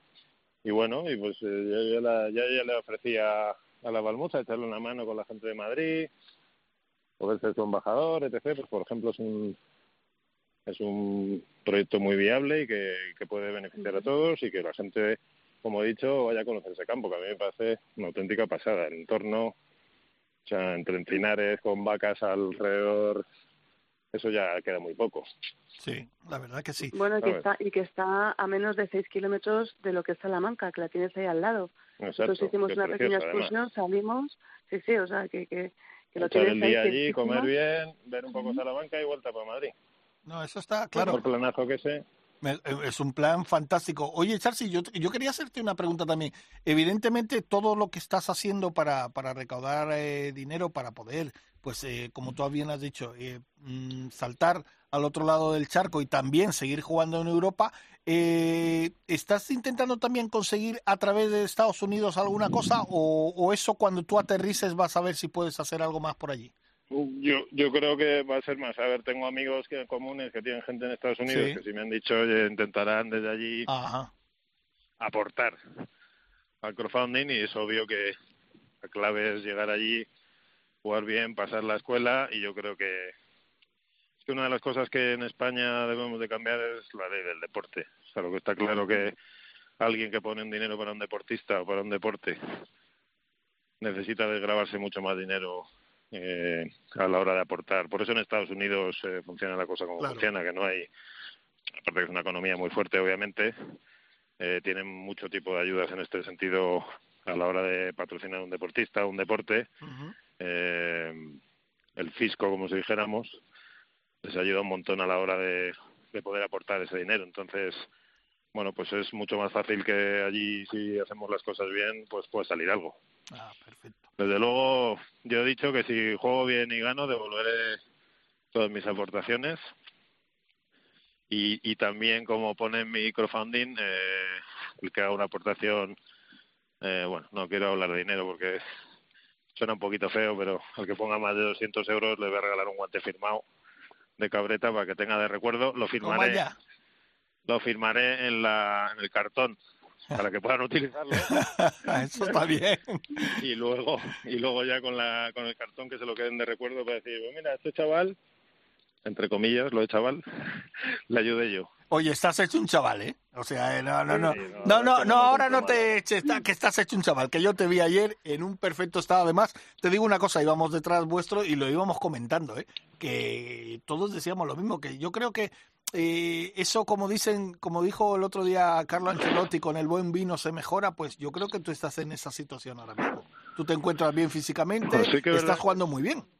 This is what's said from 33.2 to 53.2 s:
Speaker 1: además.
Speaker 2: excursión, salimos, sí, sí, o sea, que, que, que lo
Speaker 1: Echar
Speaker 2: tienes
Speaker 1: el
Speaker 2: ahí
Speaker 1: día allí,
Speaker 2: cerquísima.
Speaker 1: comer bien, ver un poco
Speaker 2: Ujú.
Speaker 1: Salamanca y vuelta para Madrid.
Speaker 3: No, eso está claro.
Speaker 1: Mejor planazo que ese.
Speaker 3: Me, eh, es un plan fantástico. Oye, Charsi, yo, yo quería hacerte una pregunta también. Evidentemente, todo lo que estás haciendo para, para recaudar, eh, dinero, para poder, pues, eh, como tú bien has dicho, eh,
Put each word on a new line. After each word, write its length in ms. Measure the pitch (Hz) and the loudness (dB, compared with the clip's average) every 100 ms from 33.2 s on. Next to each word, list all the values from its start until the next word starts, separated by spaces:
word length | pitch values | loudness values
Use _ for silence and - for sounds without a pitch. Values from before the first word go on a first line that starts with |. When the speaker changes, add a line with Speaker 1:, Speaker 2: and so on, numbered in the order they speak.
| 165 | 2
Speaker 1:
además. 160 | 202 208 | 0 0
Speaker 2:
excursión, 200 | 220 240 | -2 -2
salimos, 680 | - 185 202 214 247 285 - - - _ | -2 0 0 0 -2 -4 -8 -20 -20 _
sí, 100 | 190 - | -6 0
sí, 100 | 226 | 0
o 100 | 180 | 0
sea, 220 | 185 190 | -4 -4
que, 180 | 185 175 | -8 -6
que, 260 | 180 180 - - - _ | -6 -8 -10 -20 -20 _
que 80 | - | -4
lo 60 | 175 | 2
Speaker 1:
Echar 160 | 190 | 6
Speaker 2:
tienes 100 | 208 | 6
Speaker 1:
el 100 | 214 | 6
Speaker 2:
ahí 60 | 208 | 4
Speaker 1:
día 100 | 113 | 6
allí, 100 | 220 139 147 | 4 4 2
Speaker 2:
cerquísima. 80 | 131 117 127 | 2 2 2
Speaker 1:
comer 20 | |
bien, 520 | 131 143 151 160 160 - 123 | 2 2 2 0 -4 -12 -10
ver 180 | 123 127 | -8 -6
un 60 | |
poco 160 | 127 127 | -6 -4
Speaker 2:
Ujú. 80 | 131 | -2
Speaker 1:
Salamanca 420 | 127 135 156 156 | -2 -4 -4 -4
y 40 | |
vuelta 280 | 147 143 123 | -2 -4 -6
para 140 | 113 110 | -8 -8
Madrid. 240 | 123 139 - _ _ _ _ | -6 -8 -8 _ _ _ _
Speaker 3:
No, 180 | - 165 | -12 -10
eso 140 | 151 202 | -8 -10
está 280 | - 214 - | -4 -2 0
claro. 240 | 160 185 | 0 2
Speaker 1:
Mejor 180 | 127 131 | 2 2
planazo 340 | 120 127 127 127 | 2 0 0 -2
que 80 | |
ese. 300 | 135 147 147 - _ _ _ | -2 -2 -4 -8 _ _ _
Speaker 3:
Me, 120 | 143 | -4
eh, 80 | 147 147 139 | -4 -4 -4
es 160 | 143 - | -4 -2
un 120 | 139 | -2
plan 320 | 131 151 170 | 2 4 4
fantástico. 680 | 175 165 151 175 - 151 147 | 2 0 2 0 0 -4 -4
Oye, 240 | 156 190 214 | 2 2 4
Charsi, 320 | 254 233 220 | 2 0 0
yo, 120 | 175 175 | -2 -2
yo 180 | 185 165 | -2 -2
quería 200 | 247 269 | 0 -2
hacerte 300 | 269 277 - | -2 -6 -4
una 140 | 220 | -2
pregunta 320 | 185 175 170 165 | 0 0 0 0
también. 260 | 160 151 - - - | 0 -2 -8 -18 -4
Evidentemente, 800 | - 156 160 208 233 240 220 240 | 4 4 6 4 2 2 2 -2
todo 320 | - 202 214 | 0 2 4
lo 160 | 208 202 | 2 0
que 80 | 175 | -2
estás 320 | - 190 - | -2 0 0
haciendo 420 | 180 208 196 185 | -2 -2 0 0
para, 360 | 170 147 135 123 | 2 2 2 -2
para 240 | 127 131 | -4 -6
recaudar, 560 | 127 123 127 135 147 151 | -6 -8 -6 -2 0 0
eh, 400 | 151 147 143 143 | 0 0 -2 -4
dinero, 380 | 135 139 165 175 | -6 -8 -4 -4
para 220 | 143 123 | -4 -8
poder, 400 | 107 110 147 151 - _ _ | -12 -8 -6 -6 -10 _ _
pues, 200 | 139 117 | -10 -8
eh, 260 | 135 120 120 | -6 -8 -8
como 220 | 135 127 | -8 -8
tú 140 | 127 139 | -4 -2
bien 200 | 147 147 | -2 -4
has 100 | 147 | -4
dicho, 340 | 143 - 120 | -8 -8 -12
eh, 240 | 120 | -10